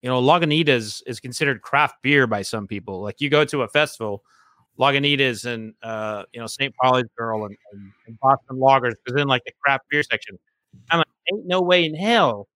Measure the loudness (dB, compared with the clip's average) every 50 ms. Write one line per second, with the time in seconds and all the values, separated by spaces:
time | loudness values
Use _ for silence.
0 | -2 0 0 2 4 4 4 4 4 2 2 2 4 4 2 2 2 -4 -12 -14
1 | -12 -12 -12 -12 _ -12 -6 -2 -2 -2 -2 -4 _ -2 0 2 2 2 -2 _
2 | _ 2 4 4 4 2 0 -4 -4 -4 -6 -8 -8 -8 -10 -10 -10 -10 -10 -8
3 | -8 -10 -8 _ -4 0 2 2 2 2 -2 -4 -4 -2 0 0 0 0 -4 -10
4 | -8 -8 -8 -10 _ _ _ _ _ _ _ _ _ _ _ 0 2 2 2 2
5 | 0 0 2 2 2 0 0 -4 -6 -8 -8 -8 -10 -14 -16 _ -12 -10 -8 -6
6 | -6 -6 -8 -8 -12 _ _ -14 -12 -12 -6 -6 -6 -6 -2 _ 2 2 2 2
7 | 0 -2 _ -8 -6 -4 -4 -4 -6 -8 -10 _ _ -20 -20 -20 -20 -20 _ _
8 | _ -20 -16 0 2 2 2 2 _ _ -6 2 4 4 4 6 4 0 -4 -4
9 | _ -4 -2 -2 0 2 0 -2 -2 -6 -18 _ 0 0 0 0 _ _ -2 -2
10 | 0 0 -4 -6 -6 -10 -20 -20 _ _ _ _ _ _ _ -20 _ _ 0 0
11 | 0 _ _ _ _ -6 -6 -6 -4 -2 0 0 2 4 4 4 4 0 -2 -4
12 | -2 2 2 4 4 2 2 -2 -8 _ _